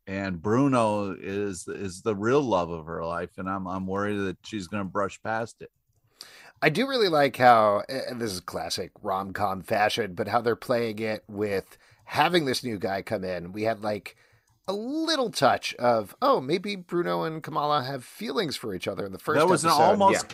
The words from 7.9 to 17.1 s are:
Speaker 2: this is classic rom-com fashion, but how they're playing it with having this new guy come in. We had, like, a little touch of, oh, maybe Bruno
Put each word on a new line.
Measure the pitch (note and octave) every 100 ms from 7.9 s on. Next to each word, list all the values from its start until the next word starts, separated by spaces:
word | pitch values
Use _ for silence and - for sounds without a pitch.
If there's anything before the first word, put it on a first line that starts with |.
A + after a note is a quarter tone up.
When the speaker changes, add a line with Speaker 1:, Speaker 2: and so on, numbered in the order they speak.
| C3+ - B2
Speaker 2:
this | A2+
is | F2+
classic | - F2+ E2 - F2+ -
rom-com | G#2 F#2+ G2 F#2 G2+ F#2+
fashion, | - G#2+ G#2+ - G#2 F2
but | G2+
how | A#2
they're | A#2 G#2+
playing | - A#2+ A#2 G#2+
it | A2 G#2 -
with | G2+ G#2 G2 - - _ _ -
having | D3 D#3+ F3 C#3
this | A#2+
new | B2+ G#2
guy | G#2 G2
come | - G#2+
in. | F#2 F2+ F2
We | G#2
had, | A2 G#2
like, | G#2+ G#2 - - _ _ _ _ -
a |
little | G3+ A#3 D#4 D#4+ D#4 A3+
touch | - C3 G2+ - -
of, | B2 A2+ G2+ -
oh, | C4+ A3+
maybe | C3 F#3 G3+ G3
Bruno | F3 F3 F3